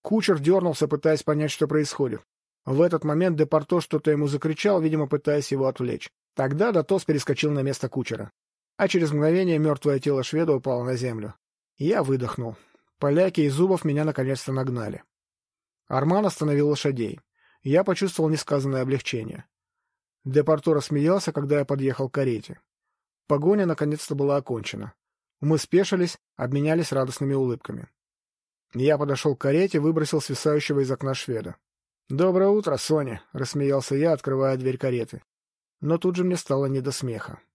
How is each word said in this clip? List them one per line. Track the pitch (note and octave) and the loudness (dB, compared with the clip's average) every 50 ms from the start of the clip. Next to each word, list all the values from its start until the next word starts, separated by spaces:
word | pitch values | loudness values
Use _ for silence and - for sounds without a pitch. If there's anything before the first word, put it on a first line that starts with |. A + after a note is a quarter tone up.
Кучер | _ - G#3 A3 G3 - F#3 D3 | _ 0 -2 0 2 2 2 2
дёрнулся, | C#3 D#3+ F#3 F#3+ F3+ F3 D3 - D#3 | 4 4 4 4 2 0 0 0 0
пытаясь | C#3 F3 D#3+ - D#3+ D#3 D3 - | 0 0 0 2 2 2 2 0
понять, | - D3+ D3+ D3+ C#3+ | -2 0 0 0 -2
что | - - D#3 | 0 -2 -2
происходит. | C3+ C#3+ D#3 D3 C#3+ - - C#3+ A#2+ G#2+ G#2+ _ _ _ _ _ _ _ _ _ | 0 2 0 0 0 -2 -2 -2 -2 -2 -8 _ _ _ _ _ _ _ _ _
В | C3+ C3+ C#3+ | -2 2 2
этот | E3+ F3 E3+ D#3 D3+ | 4 4 2 0 0
момент | D3+ D3 D#3+ F3+ F#3 E3 | 0 0 2 2 2 2
Депорто | D3 D#3 D3 - D#3 D3 - F3+ F3 | 2 0 2 2 0 0 2 0 -2
что-то | D3+ - - D3+ - D#3 | 0 0 -4 0 2 2
ему | D3+ C#3+ D3+ | 2 2 0
закричал, | C#3+ C#3+ C#3 - D#3+ D#3 - - G#3 G3+ F3+ | -2 -2 -2 -2 -4 -4 0 0 2 2 2
видимо, | D#3+ D#3 D#3 D#3 D3 | 2 0 0 0 0
пытаясь | C3+ D3 D3 _ D3+ D3 D3 C3+ - | 0 -2 -2 _ 0 0 0 0 -2
его | C#3+ C3+ C3+ | -2 0 0
отвлечь. | C3 C3 - B2+ A#2+ - - - - _ _ _ _ _ | -2 0 -2 -4 -4 -4 -6 -8 -16 _ _ _ _ _
Тогда | - C3+ C3+ C#3 D3+ G#3 A#3+ | -2 -2 0 2 2 2 2
Датос | G#3 E3+ D3 - - F#3 - | 2 2 2 2 0 0 2
перескочил | - D3+ C#3+ - - C#3 - - D3+ | 0 0 0 0 -2 0 0 0 0
на | D3 C#3+ | 0 0
место | C3+ C#3 C3 - - C3 | -2 -2 -2 -4 -6 -4
кучера. | - C3 A#2+ - A2+ - G2+ - _ _ _ _ _ _ _ _ _ | -4 -4 -4 -4 -6 -8 -10 -14 _ _ _ _ _ _ _ _ _
А | - G#3 | -2 0
через | F#3 - F3+ E3+ D3+ | 2 2 2 2 2
мгновение | D3 D3 D3 D#3 E3+ F#3 F#3+ F3+ E3 | 2 2 4 4 4 4 2 2 2
мёртвое | D3+ D#3 D#3 D3 C#3 - D3 C#3 C3+ | 2 2 2 0 2 2 0 0 2
тело | - D3 C#3+ C3 B2 | 0 0 0 0 -2
шведа | - - D#3 E3 D#3+ C#3+ | -2 -2 0 2 2 2
упало | B2+ - C3+ B2+ B2 A#2+ | 0 0 -2 -2 -2 -2
на | B2+ B2+ | -2 -4
землю. | A#2+ B2+ B2+ A#2 A2 G#2 G2+ - _ _ _ _ _ _ _ _ | -2 -4 -4 -6 -6 -8 -10 -14 _ _ _ _ _ _ _ _
Я | _ C#3 D#3+ A3 G#3+ D#3 | _ 0 0 2 2 2
выдохнул. | C3+ C3+ B2+ B2+ - - - A#2+ A#2 G#2 - _ _ _ _ _ _ _ _ | 0 0 0 -2 -4 -6 -6 -8 -8 -10 -14 _ _ _ _ _ _ _ _
Поляки | - C#3+ C#3+ E3 F#3 F#3+ F3+ - | 0 2 4 4 2 2 2 2
и | D3+ C#3+ | 0 2
Зубов | C3+ D3 F3+ F#3+ F#3+ E3+ - | 2 2 2 2 2 0 0
меня | D3+ C#3+ D3 D3+ | -2 0 0 0
наконец-то | D#3 C#3+ - B2+ C3 C3+ C3 - - | 0 -2 -2 -2 -2 -4 -4 -4 -4
нагнали. | C3+ C3 C3 C3 B2+ A#2+ A2 G#2 - - - _ _ _ _ _ _ _ _ _ _ _ _ _ _ _ _ | -4 -2 -2 -2 -4 -4 -6 -6 -8 -10 -14 _ _ _ _ _ _ _ _ _ _ _ _ _ _ _ _
Арман | _ - C3 C#3 D#3 F3+ G3+ G#3+ | _ -2 0 2 2 2 4 2
остановил | F#3 - - D#3 D3+ D3 C#3+ D3 D3 | 0 0 0 -2 0 2 2 2 2
лошадей. | D3 C#3+ - D3 C3+ A#2+ A2+ G2+ - - _ _ _ _ _ _ _ _ _ | 0 0 0 -2 -2 0 -4 -6 -6 -12 _ _ _ _ _ _ _ _ _
Я | C3+ C#3+ E3+ F#3+ | 2 2 4 4
почувствовал | G3 F3+ - G3 F#3 - - D#3+ D#3 | 2 0 0 -2 -2 0 0 0 0
несказанное | D#3 D3 - - D3 C#3 C3 C3+ C3+ C3 | 0 -2 -2 -2 -2 0 0 -2 -2 -2
облегчение. | B2+ C3 C3+ C3 - - - A#2 A2+ A#2 - - - _ _ _ _ _ _ _ _ _ _ _ _ _ _ _ _ | 0 0 -2 -2 -2 -4 -6 -6 -6 -8 -12 -14 -16 _ _ _ _ _ _ _ _ _ _ _ _ _ _ _ _
Депорто | C3+ C3 D3+ C#3+ D#3 D#3 D3 - E3+ D#3 | 2 2 2 4 4 2 2 2 2 2
рассмеялся, | D3 C3+ - D3 C#3+ D3 D#3+ F#3 G3+ - E3 | 2 0 0 0 2 4 4 2 2 0 -2
когда | D3+ D3 C#3+ C#3 D3 D3 | -4 -4 -2 0 0 0
я | C#3 | 0
подъехал | - C#3+ C#3 C3+ C3+ B2+ - C3+ B2+ | 0 -2 0 0 -2 0 -2 -4 -4
к | - | -2
карете. | C#3+ C3+ C3 A#2 G#2 - - - - _ _ _ _ _ _ _ _ _ _ _ _ _ | -2 0 0 -2 -4 -6 -12 -20 -20 _ _ _ _ _ _ _ _ _ _ _ _ _
Погоня | - F3+ C#3+ D3 F3 G#3 G#3 G3 | -2 0 2 4 2 2 4 2
наконец-то | E3+ D#3 - D3+ D3+ D3+ D3+ - - D3+ | 0 0 0 0 -2 -2 -4 -4 -6 -2
была | C#3 C#3 C#3 C#3 | -2 0 0 0
окончена. | C#3+ C3+ - B2 A2 G#2+ - - G#2 G#2 A2+ _ _ _ _ _ _ _ _ _ _ | 0 -2 -4 -6 -6 -6 -8 -10 -10 -12 -12 _ _ _ _ _ _ _ _ _ _
Мы | C#3+ D3 D#3+ | 0 2 2
спешились, | D3+ - _ - F3+ G3 - G3+ F#3 F3 F3 - - _ _ _ | 0 0 _ 2 2 4 4 0 0 0 -2 -4 -12 _ _ _
обменялись | - C3 B2+ C3+ C#3+ C#3+ D#3 D#3+ E3+ E3 - | -6 -4 -2 0 0 2 2 2 0 0 0
радостными | - C#3 C3 B2+ B2+ - C#3+ C#3 C#3 | -2 -2 -2 -2 -4 -4 -2 -2 0
улыбками. | C3+ C3 B2 A#2+ A2+ - - - A#2+ B2+ _ _ _ _ _ _ _ _ _ _ _ _ _ _ _ _ _ - | 0 0 0 -2 -4 -8 -12 -12 -12 -14 _ _ _ _ _ _ _ _ _ _ _ _ _ _ _ _ _ -4
Я | A#2+ C3 D3 D3+ | 0 2 2 2
подошёл | C#3 D3 C#3+ C#3 B2+ - D3+ C3+ | 2 2 -2 -2 -2 -2 -2 -2
к | - | 0
карете, | - C#3 C#3+ E3 F#3+ G3 - D#3 | 0 0 2 2 2 2 0 0
выбросил | C#3+ D#3+ D#3+ D#3+ D#3 - - D3+ | 0 2 0 0 -2 0 -2 -4
свисающего | - - C3+ - - D3+ D3+ D3+ D3 - D3 C#3+ | -2 -4 -8 -2 0 0 0 0 0 0 0 0
из | C3+ B2+ | 0 -2
окна | C3+ - - C3+ C3+ | -4 -4 -4 -4 -4
шведа. | - - - B2 A2 G2 F2 - _ _ _ _ _ _ _ _ _ _ _ | -4 -6 -6 -6 -6 -6 -10 -14 _ _ _ _ _ _ _ _ _ _ _
«Доброе | C3+ C#3 F#3 F#3+ F3+ F#3+ G3 G3 | 0 2 2 4 4 4 4 4
утро, | G3+ G#3+ G#3 F3+ C#3+ | 4 2 2 0 -2
Соня!» — | B2+ - - D#3 D3+ C#3+ C3 A2 - - _ | -2 0 0 0 0 0 -2 -6 -10 -12 _
рассмеялся | - C3 C3 - - C#3+ C#3 C#3 C#3 C3+ C3 - C#3 | -8 -6 -6 -4 -2 0 0 2 2 0 0 0 0
я, | C#3 D#3 E3+ D#3 | 2 2 2 2
открывая | - - C#3 C3+ C3+ C3+ C3+ C3+ | 0 0 -2 0 0 2 0 0
дверь | C3 B2+ C3 C3 | 0 -2 -4 -2
кареты. | B2+ - C3+ B2 A#2+ A2+ - - - _ _ _ _ _ _ _ _ _ _ _ _ | -2 -2 -2 -2 -2 -4 -6 -10 -20 _ _ _ _ _ _ _ _ _ _ _ _
Но | - D3 E3 | -2 -2 0
тут | E3+ - F#3 F3 | 2 0 0 0
же | F3+ F3+ | 0 0
мне | F3+ F3+ | 0 0
стало | E3+ - - C#3+ C3+ C#3 | -2 -2 -2 0 0 0
не | C3+ C3+ C3+ | 0 -2 -2
до | B2+ C#3 | -2 -4
смеха. | B2+ - C3+ B2+ A2+ G#2 - - - - _ _ | -4 -4 -6 -6 -6 -8 -10 -12 -14 -18 _ _